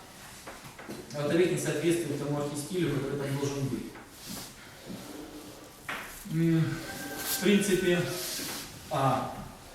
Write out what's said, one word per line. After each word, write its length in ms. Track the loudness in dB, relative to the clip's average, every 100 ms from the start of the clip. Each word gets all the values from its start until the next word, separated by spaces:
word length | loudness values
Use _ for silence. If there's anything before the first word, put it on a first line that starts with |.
| -16 -16 -16 -14 -14 -14 -14 -14 -12 -12 -8
а 80 | -2
во-вторых, 300 | 2 6 6
не 60 | 4
соответствуют 600 | 0 2 4 4 2 -2
тому 200 | 0 0
архистилю, 560 | 0 -4 -2 0 2
который 240 | 2 0 -2
там 180 | -2 0
должен 320 | 0 0 -2
быть. 180 | -2 -6 -10 -16 -14 -12 -10 -10 -14 -18 -16 -12 -12 -10 -12 -12 -14 -14 -16 -16 -14 -10 -8 -8 -10 -2
М, 320 | 4 6 6 4 0 -6 -8 -6 -6
в 240 | -2 2
принципе, 580 | 6 6 6 4 6 4 4 -2 -4 -4 -4 -6 -8 -12 -4
а, 440 | 2 4 4 0 -8 -10 -14 -16